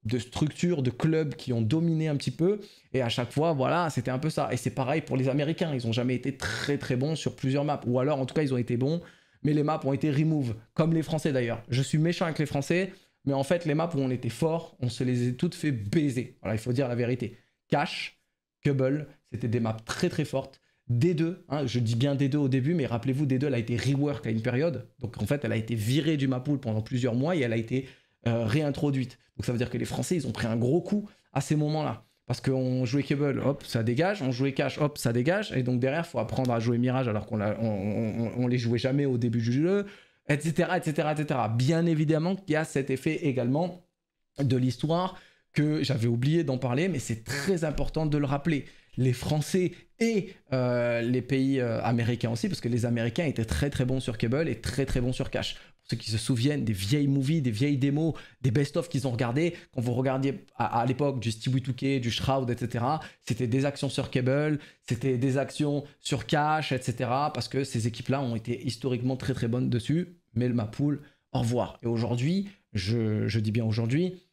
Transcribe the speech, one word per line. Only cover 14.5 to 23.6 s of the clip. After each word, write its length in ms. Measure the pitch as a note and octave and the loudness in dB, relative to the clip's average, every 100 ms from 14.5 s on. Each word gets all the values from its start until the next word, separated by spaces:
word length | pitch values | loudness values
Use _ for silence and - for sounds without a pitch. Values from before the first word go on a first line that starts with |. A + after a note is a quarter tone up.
| E3 D#3+ - | 0 -6 -6
on 100 | B2 | -4
se 140 | A2+ | -2
les 260 | B2+ B2 A#2+ | 0 2 0
est 40 | |
toutes 220 | B2+ F3 - | 0 -2 0
fait 160 | D#3 | -2
baiser. 680 | B2 G2+ E3+ D3 B2+ A#2 - | -2 0 2 2 0 -6 -8
Voilà, 120 | - | -4
il 60 | A2 | -2
faut 120 | B2 | 0
dire 160 | A#2+ C3 | 0 0
la 60 | |
vérité. 460 | A#2+ A#2+ B2+ A#2+ - _ _ _ | 0 0 -2 -4 -10 _ _ _
Cache, 540 | C#3+ D#3 - - _ _ _ _ _ | 0 0 -4 -10 _ _ _ _ _
Cubble, 460 | C#3+ C#3 C3 D3 C#3+ - _ | 0 2 2 0 -4 -16 _
c'était 160 | A#2 A#2+ | -6 -2
des 120 | A#2+ | 0
maps 180 | A2+ A2 - | 0 -2 -6
très, 240 | - F3+ | -2 -2
très 160 | E3 D3 | 0 -2
fortes. 360 | C3+ - - _ _ - | -4 -6 -16 _ _ -2
D 280 | A#2+ E3 D#3+ | 2 4 4
deux, 280 | E3 F3+ - | 0 -2 -6
hein, 160 | C#3+ C3+ | -2 0
je 140 | A#2+ | 0
dis 160 | A2+ A#2 | 0 2
bien 180 | C#3 | 2
D 160 | C#3 C#3 | 2 2
deux 80 | D3 | 2
au 100 | C#3+ | 2
début, 280 | C3 B2+ F3 | 2 2 0
mais 100 | B2 | 0
rappelez-vous, 400 | A#2 C3+ C3 D3 | -2 -2 0 2
D 140 | C3 | 2
deux, 80 | D3 | 2
elle 80 | |
a 20 | |
été 180 | B2 | 0